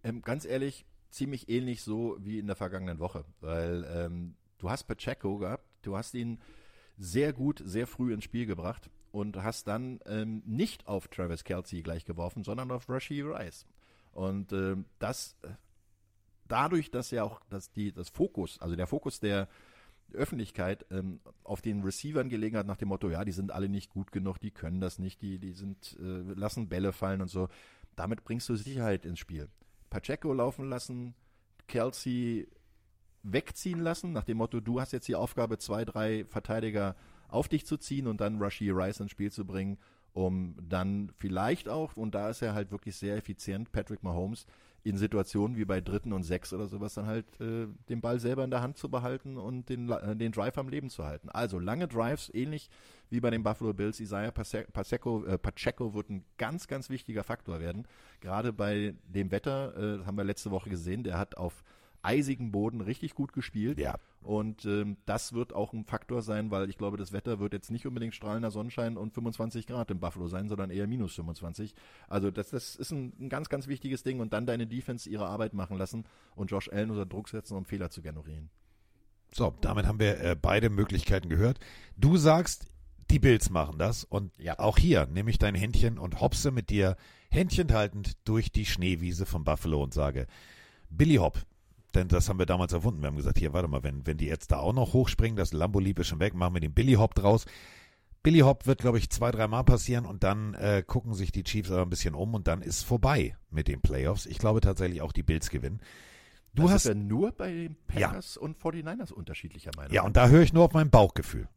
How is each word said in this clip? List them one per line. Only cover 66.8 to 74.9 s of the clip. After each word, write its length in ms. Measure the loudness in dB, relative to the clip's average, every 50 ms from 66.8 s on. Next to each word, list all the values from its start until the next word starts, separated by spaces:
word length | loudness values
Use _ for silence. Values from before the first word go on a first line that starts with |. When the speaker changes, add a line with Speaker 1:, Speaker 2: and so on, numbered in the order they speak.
| -6 -6 -4 -6
Speaker 1:
das 140 | -8 -6
Wetter 280 | -8 -6 -4 -4 -2 -2
wird 140 | -2 -4 -4
jetzt 160 | -6 -8 -8
nicht 160 | -8 -6 -6
unbedingt 280 | -6 -6 -6 -6 -8 -8
strahlender 360 | -10 -8 -6 -4 -2 -4 -4
Sonnenschein 480 | -4 -6 -8 -6 -6 -4 -4 -4 -4 -6
und 160 | -8 -8 -6
fünfundzwanzig 520 | -6 -6 -6 -4 -4 -6 -6 -6 -8 -8
Grad 240 | -6 -6 -6 -4 -4
in 100 | -4 -4
Buffalo 280 | -4 -6 -6 -6 -6 -6
sein, 220 | -4 -6 -4 -4
sondern 180 | -4 -4 -6 -4
eher 160 | -4 -4 -2
minus 280 | -2 -2 -2 -4 -4 -6
fünfundzwanzig. 600 | -8 -8 -8 -8 -8 -10 -10 -8 -8 -10 -10 -12 -20 -20 -20 -20 -20 -14 -4
Also 220 | -2 0 0 0
das, 200 | 0 -2 -6 -4
das 260 | -6 -8 -8 -8 -10
ist 140 | -10 -8 -6
ein, 240 | -6 -6 -6 -8 -10 -12
ein 100 | -8 -6
ganz, 180 | -6 -6 -4 -4
ganz 200 | -6 -6 -4 -6
wichtiges 340 | -8 -6 -4 -6 -6 -4
Ding. 180 | -4 -4 -4 -4
Und 140 | -4 -2 -2
dann 100 | -2 0
deine 220 | 0 -2 -2 -2
Defense 420 | -4 -4 -6 -6 -6